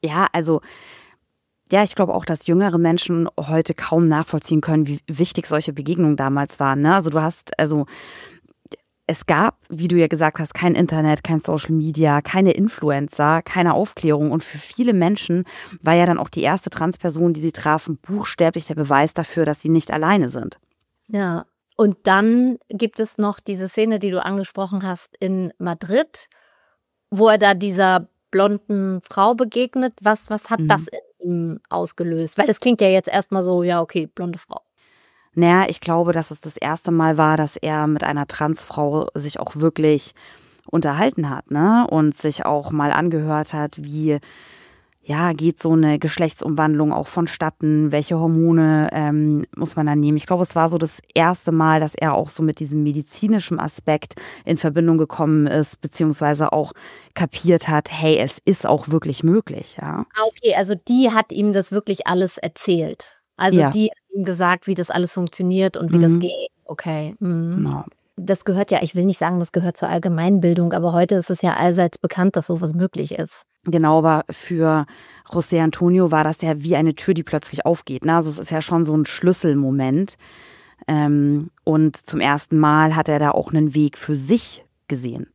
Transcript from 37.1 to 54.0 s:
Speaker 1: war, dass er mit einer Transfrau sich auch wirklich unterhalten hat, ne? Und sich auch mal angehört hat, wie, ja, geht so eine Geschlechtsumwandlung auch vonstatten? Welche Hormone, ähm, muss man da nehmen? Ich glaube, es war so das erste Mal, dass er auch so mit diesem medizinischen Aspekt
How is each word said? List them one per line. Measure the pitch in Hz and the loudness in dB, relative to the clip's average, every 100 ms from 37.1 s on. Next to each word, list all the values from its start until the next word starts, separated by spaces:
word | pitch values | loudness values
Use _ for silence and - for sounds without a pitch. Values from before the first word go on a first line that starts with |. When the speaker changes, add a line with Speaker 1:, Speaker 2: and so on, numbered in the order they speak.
| 156 | 4
Speaker 1:
war, | 156 156 | 4 4
dass | 151 - | 0 -4
er | - 156 151 | -6 -2 0
mit | 147 | 0
einer | - 147 143 | -2 -4 -6
Transfrau | - 151 156 - - 147 151 - | -4 -4 -4 -6 -4 -2 -2 -4
sich | - 147 - | -8 -10 -8
auch | - | -10
wirklich | 147 160 156 156 147 - _ - - _ _ - | -2 -2 2 2 2 -2 _ -20 -20 _ _ -4
unterhalten | 165 156 143 233 254 147 | -2 0 0 0 0 -4
hat, | 135 - | -6 -4
ne? | 147 175 233 240 | 0 4 4 2
Und | 160 151 - | 2 2 0
sich | 156 143 | -6 -4
auch | - 147 143 | -2 -2 -2
mal | 156 147 | -2 0
angehört | 147 170 160 156 151 151 | 0 0 -2 -2 -4 -4
hat, | 156 147 - | -6 -6 -8
wie, | 147 151 156 147 - - - - - _ _ _ | -10 -4 -2 -2 -4 -20 -20 -20 -20 _ _ _
ja, | - 147 175 | -6 -2 -2
geht | 160 160 156 | 0 -2 0
so | 165 | 2
eine | 160 156 147 | 4 4 2
Geschlechtsumwandlung | 156 - 165 - - 156 156 151 151 | -2 -2 -2 -2 -6 0 2 2 0
auch | - 151 | 0 -4
vonstatten? | - 165 - 160 - 156 151 151 | -4 -4 -2 -6 -2 0 2 2
Welche | 147 147 165 | 0 -2 0
Hormone, | 165 160 165 165 156 156 156 | 2 2 4 4 4 4 0
ähm, | - 151 151 151 147 - | 0 0 0 2 0 -4
muss | - 131 - | -8 -6 -2
man | 151 | 0
da | |
nehmen? | 147 147 151 | 2 2 0
Ich | - | 0
glaube, | 180 | -2
es | 175 165 | 0 0
war | 160 | 0
so | 170 | 0
das | 156 - _ | -4 -8 _
erste | - 165 180 - | 2 2 2 0
Mal, | 165 160 160 | 2 4 4
dass | 156 | 0
er | - 160 | -2 0
auch | 143 147 | 0 -2
so | - | -2
mit | 156 151 | -2 -2
diesem | 151 151 | -4 -2
medizinischen | 147 147 147 - 214 214 - 170 | 0 -2 -6 -6 0 0 0 -4
Aspekt | 156 - - 151 | -4 -6 -2 -2